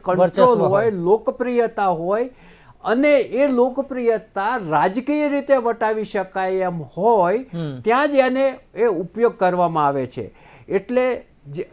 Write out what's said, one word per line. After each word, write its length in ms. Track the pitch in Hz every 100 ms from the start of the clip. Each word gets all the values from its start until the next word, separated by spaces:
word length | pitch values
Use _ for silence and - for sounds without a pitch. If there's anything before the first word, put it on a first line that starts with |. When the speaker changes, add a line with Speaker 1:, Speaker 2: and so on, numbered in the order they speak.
| -
Speaker 1:
વર્ચસ્વ 180 | 185
Speaker 2:
કંટ્રોલ 340 | 180 - 254 226
Speaker 1:
હોય. 100 | 165
Speaker 2:
હોય, 220 | 196 226
લોકપ્રિયતા 960 | 196 170 214 214 - 247 240 226 226 196
હોય 440 | 165 170 208 254 - - - - -
અને 320 | - 240 294 285
એ 300 | 165 214 285
લોકપ્રિયતા 1120 | 247 254 254 269 254 233 220 214 196 202 254 170
રાજકીય 600 | 151 175 202 262 302 294
રીતે 280 | 285 285 269
વટાવી 480 | 233 226 220 220
શકાય 480 | 208 202 190 196 190
એમ 300 | 190 185 170
હોય, 640 | 139 - 214 226 175 214 -
Speaker 1:
હમ. 260 | 170 156 131
Speaker 2:
ત્યાં 280 | 160 247 294
જ 60 |
એને 440 | 285 254 262 269 262 _
એ 100 | -
ઉપયોગ 540 | 233 170 180 214 233 -
કરવામાં 480 | 185 180 175 160 143
આવે 200 | 139 123
છે. 280 | - 104 - - - -
એટલે 560 | 190 190 247 254 - - _ 143
જે, 180 | 143 -